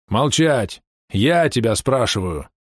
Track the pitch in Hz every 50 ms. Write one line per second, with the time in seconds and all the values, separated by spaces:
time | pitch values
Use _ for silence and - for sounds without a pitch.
0 | _ _ 101 107 135 151 127 - 160 160 147 127 107 95 - - - _ _ _
1 | _ _ - 98 101 135 170 170 170 151 123 - 113 113 110 101 - - 131 135
2 | 120 104 - 107 95 92 85 76 71 - _ _ _